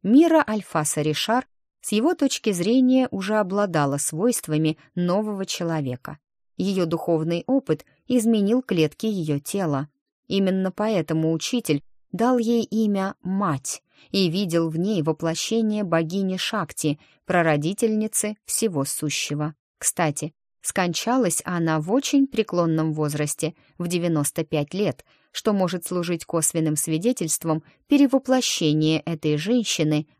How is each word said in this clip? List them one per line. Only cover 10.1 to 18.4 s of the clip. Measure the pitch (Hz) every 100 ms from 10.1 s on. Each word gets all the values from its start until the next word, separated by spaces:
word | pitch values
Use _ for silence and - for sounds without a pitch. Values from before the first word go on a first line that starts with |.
| _ _
Именно | 196 190 190 190
поэтому | - 214 208 156 160 160
учитель | 165 - 247 - 143 - _ _
дал | 180 233 254
ей | 226 233
имя | 214 220 220 196 190 -
«мать» | 180 190 202 135 - - _ _ -
и | 196 185
видел | 170 202 170 165
в | 160
ней | 190 208
воплощение | 151 151 165 165 - 226 220 214
богини | 196 165 165 190 190 185
Шакти, | - 214 165 - 156 143 _ _ -
прародительницы | 175 165 147 151 196 226 214 214 - 208 214